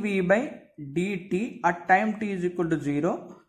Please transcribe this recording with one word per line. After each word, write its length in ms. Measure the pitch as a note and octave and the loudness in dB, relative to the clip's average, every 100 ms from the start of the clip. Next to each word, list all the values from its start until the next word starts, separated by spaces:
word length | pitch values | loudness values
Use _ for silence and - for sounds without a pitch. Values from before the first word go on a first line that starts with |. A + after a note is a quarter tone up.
V 180 | G#3+ F#3+ F3+ | 0 2 4
by 100 | G#3 D4 - - - C#3+ D3 | 4 2 -8 -18 -14 -6 -2
D 100 | F#3+ F#3+ - | -2 -2 -2
T 120 | F3+ A#3+ - E3+ | -2 -2 0 0
at 100 | F3 - | 0 4
time 200 | F#3 G#3+ G#3 | 4 4 -2
t 120 | G#3 F#3+ | -4 -2
is 100 | F3 | -2
equal 200 | F3 E3 | -2 0
to 60 | D#3+ C#3 | 0 0
zero, 240 | C#3+ E3+ - - - | 0 0 -2 -8 -20